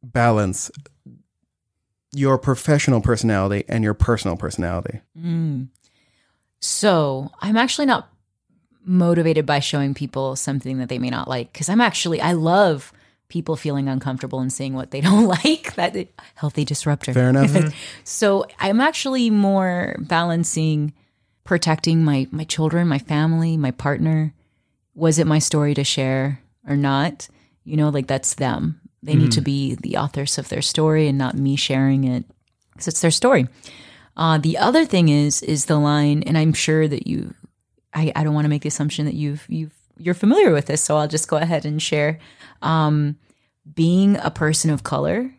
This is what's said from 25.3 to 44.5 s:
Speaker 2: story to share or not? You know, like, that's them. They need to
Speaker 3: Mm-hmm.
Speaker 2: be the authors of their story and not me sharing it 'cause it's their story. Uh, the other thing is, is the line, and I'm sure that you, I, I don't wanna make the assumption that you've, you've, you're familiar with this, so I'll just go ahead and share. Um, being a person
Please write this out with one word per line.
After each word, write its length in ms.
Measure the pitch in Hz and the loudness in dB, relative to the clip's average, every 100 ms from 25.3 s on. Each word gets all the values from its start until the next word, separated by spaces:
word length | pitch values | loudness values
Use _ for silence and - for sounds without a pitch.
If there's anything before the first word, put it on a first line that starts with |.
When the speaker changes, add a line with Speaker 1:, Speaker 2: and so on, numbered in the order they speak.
| 156 | 2
Speaker 2:
story 340 | 147 151 147 | 2 0 0
to 100 | 147 | 0
share 560 | 139 - 131 131 135 139 _ _ - | -2 -2 -2 -2 -2 -6 _ _ -4
or 80 | 143 | -2
not? 520 | 143 139 156 - - _ _ _ | 0 0 -2 -4 -18 _ _ _
You 120 | - 151 | -6 0
know, 120 | 151 | 0
like, 180 | 143 131 | 0 -2
that's 280 | 135 - | -4 -4
them. 460 | - 135 117 160 156 - _ | -4 -4 -2 -4 -6 -14 _
They 120 | - | 0
need 180 | 151 147 | 2 4
to 80 | 113 | 2
Speaker 3:
Mm-hmm. 40 | |
Speaker 2:
be 300 | 143 139 135 | 0 -2 -4
the 220 | 120 - - | -6 -4 -2
authors 400 | 143 - 139 - | -2 -4 -4 -4
of 100 | 139 | -6
their 140 | - | -6
story 460 | - - 156 156 151 | -4 0 2 2 2
and 100 | 139 | 0
not 160 | 131 - | -2 -2
me 200 | 139 139 | -2 0
sharing 480 | - 135 135 135 | 0 2 2 2
it 200 | 135 123 - _ _ _ _ - | 0 -2 -6 _ _ _ _ -10
'cause 120 | - | -6
it's 120 | - | 0
their 80 | 170 | 0
story. 360 | 160 247 254 127 - - - - - _ - | 2 4 4 2 -4 -20 -20 -20 -20 _ -2
Uh, 220 | 165 160 | 2 2
the 180 | 156 160 | 2 2
other 300 | - 277 320 | 4 4 4
thing 220 | 196 165 | 4 4
is, 320 | 147 147 143 | 4 2 -2
is 240 | - 151 - | -2 -4 0
the 100 | 151 | 2
line, 440 | 147 147 147 147 | 2 2 2 0
and 160 | - 165 | 0 2
I'm 140 | 160 | 2
sure 340 | 156 - 156 156 | 2 0 2 0
that 180 | 143 - | -2 -4
you, 280 | - - - - _ _ _ _ | -6 -6 -14 -20 _ _ _ _
I, 200 | - 156 - | -2 -2 0
I 80 | |
don't 80 | 156 | 0
wanna 140 | 151 151 | 0 0
make 140 | 147 | 0
the 60 | 147 | -4
assumption 360 | - 147 - | -4 -4 -2
that 100 | 151 | -4
you've, 300 | 143 147 147 - | -4 -6 -6 -8
you've, 260 | 160 156 _ _ _ | -8 -8 _ _ _
you're 160 | 165 | -4
familiar 380 | 180 202 320 370 | 0 4 6 6
with 140 | 151 143 | 4 2
this, 140 | 151 | -4
so 160 | - 151 | 0 0
I'll 120 | 147 | 0
just 200 | 156 - | -4 -2
go 80 | 156 | -2
ahead 300 | 165 165 151 | 0 -2 -2
and 160 | 151 | -4
share. 360 | - 151 147 160 - _ - _ | -2 0 0 -2 -10 _ -20 _
Um, 540 | - 160 156 151 147 147 _ _ _ _ - | 0 2 2 2 0 -4 _ _ _ _ -18
being 420 | 151 165 180 196 202 | 0 2 4 4 2
a 80 | - | -2
person 400 | - 156 | -2 -2